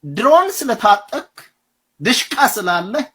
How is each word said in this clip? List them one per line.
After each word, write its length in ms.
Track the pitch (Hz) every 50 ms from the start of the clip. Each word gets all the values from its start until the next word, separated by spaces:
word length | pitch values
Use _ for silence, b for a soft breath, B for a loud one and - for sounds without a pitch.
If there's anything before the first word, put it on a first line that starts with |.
| -
ድሮን 440 | 147 139 165 233 269 311 339 359 381
ስለታጠቅ 760 | 392 - 294 269 226 208 - 208 202 208 - - - - - _ _ - - _ _ _ _ _ _ _ _ _ _ _
ድሽቃ 340 | 143 196 247 - - - - - 285 240
ስላለህ 560 | - 220 196 180 175 175 175 190 220 302 285 - _